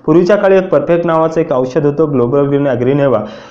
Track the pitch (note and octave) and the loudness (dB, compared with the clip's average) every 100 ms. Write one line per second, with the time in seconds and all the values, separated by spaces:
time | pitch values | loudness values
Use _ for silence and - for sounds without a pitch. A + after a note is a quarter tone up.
0 | - E3 F3+ G#3 G3 F#3+ F#3 D3 - E3+ | 0 2 2 2 2 2 2 -2 0 -2
1 | E3+ D#3+ D#3+ D#3+ D#3+ C3 B2+ E3 D3 C#3+ | 0 0 0 -2 -2 -2 -2 -2 -2 0
2 | D#3 C3+ A#2+ C#3 C#3+ C#3 C#3+ A#2+ B2 C#3+ | 0 0 0 0 0 0 0 -2 0 0
3 | C#3 A2 G#2+ - - | 0 0 -4 -14 -8